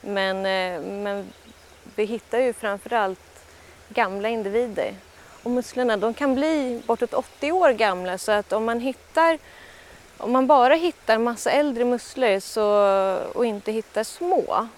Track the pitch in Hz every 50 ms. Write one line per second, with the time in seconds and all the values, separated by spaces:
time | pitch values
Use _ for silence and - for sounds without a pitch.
0 | - 202 202 196 190 190 190 190 190 190 190 190 185 185 180 160 147 185 196 202
1 | 202 202 202 202 190 190 - - - - 220 - - - - - - - - -
2 | 214 202 233 220 - - - 233 262 247 226 - - 208 202 196 - 220 240 233
3 | 208 190 185 - - - - - - - - - - - - - - - - 240
4 | 226 190 190 202 202 220 233 226 214 196 202 226 247 240 202 180 135 107 202 190
5 | - - - - - - - - - 240 247 247 240 - - 247 254 240 220 202
6 | 185 226 226 - 277 277 262 247 285 311 320 302 277 254 240 233 - - 233 226
7 | 247 233 - - 262 - - - - 294 330 370 359 302 247 214 233 208 185 180
8 | 180 185 180 185 - - 214 208 202 - - 214 220 226 233 240 240 269 254 -
9 | - - - 320 330 330 330 294 - - - - - - - - - - - -
10 | - - - - - 220 247 262 262 254 302 269 240 254 294 330 330 349 - -
11 | - - 220 220 233 233 233 208 - - - 277 294 294 254 226 247 247 247 233
12 | - - - - 262 226 190 196 190 - - 226 214 208 208 208 202 196 196 196
13 | 190 190 190 180 - - - - 247 233 214 202 - - 220 220 214 - - 208
14 | 220 - - - 339 349 381 311 190 - - 117 220 226 -